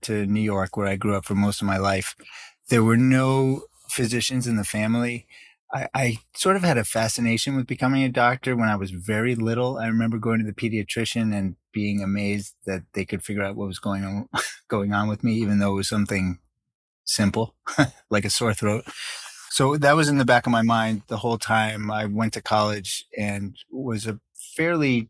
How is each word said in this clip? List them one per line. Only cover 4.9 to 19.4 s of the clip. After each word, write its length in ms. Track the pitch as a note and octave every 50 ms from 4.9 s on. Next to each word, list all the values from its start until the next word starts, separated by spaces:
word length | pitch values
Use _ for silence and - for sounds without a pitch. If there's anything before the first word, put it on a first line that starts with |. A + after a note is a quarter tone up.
| A#2 A#2+ A#2+ A#2+ A#2+ - - _ - - - - _ _ _ -
I, 160 | - C3+ - - -
I 240 | C3+ C3 A#2 A2+ - - _ -
sort 220 | - - F#3 F#3+
of 60 | G3
had 160 | F3 E3+ C3+ A#2
a 60 | G#2
fascination 680 | - - A2+ A2+ A2 - B2 A#2+ A#2 A2+ A2 - C#3 C#3
with 120 | C3 A#2+
becoming 360 | - B2 - B2+ C3 C3+ C3+
a 60 | C3+ B2+
doctor 480 | B2+ B2+ A#2+ A#2+ B2+ - - C3 B2+
when 120 | A#2 A2+ G#2+
I 80 | G#2
was 160 | F#2+ G2 F#2
very 420 | F#2 F2 F#2 G#2+ G#2+ G#2+ A#2 B2 A#2+
little. 440 | A#2 A2 A2+ A2+ B2 B2 B2+ C3+ A#2+
I 100 | A2+ A2+
remember 300 | A2+ A2+ A2+ A2+ A2+ G#2+
going 200 | A#2 A#2 A2+ A2+
to 80 | G#2+
the 60 | G#2
pediatrician 840 | G#2 - A#2 A2 A2+ G#2+ G2+ - - A#2 A2+ - - A#2+ A2+ A2 G#2
and 200 | G2+ F#2+ F#2 F2 - _ _
being 300 | - G#2+ G#2 G#2 G2+ G2+
amazed 520 | G2 G2 G2 G#2 G2+ G2+ G2+ G2+ G2+ - - _ -
that 160 | G2 F#2+ F2+ - _ -
they 100 | G2+ F#2+
could 180 | - G#2 F2+
figure 200 | - - G2+ G2+
out 140 | G2 G2 G#2
what 120 | - G2+ F#2+
was 100 | F2+ -
going 260 | - G#2 G2 G2 G2
on, 240 | F#2+ G2 G2+ - - - - - -
<laughs> 200 | - - _ -
going 240 | A#2 G2+ G2+ G2+
on 160 | G2+ G2+ G#2+ G#2+
with 140 | G#2 -
me, 120 | - A#2 A2
even 240 | A2+ A2 G2+ G#2 G2+
though 140 | G2+ G2+
it 40 | G2
was 120 | G2 G2 -
something 500 | A2 G#2+ G2+ - G#2 F#2+ F#2 F#2 F2 - _ _ _ _ _ _ _ _ _ _ _ _ _
simple, 500 | - - - G#2 G2 - A2 A2+ - - _ _ - - -
<laughs> 280 | C3+ - - - _ _
like 140 | G#2+ G#2 G2
a 60 | G2+
sore 240 | - - A#2+ A2 G2+
throat. 300 | - A2 G#2 G#2+ A#2+ - - - - - - - - - - - -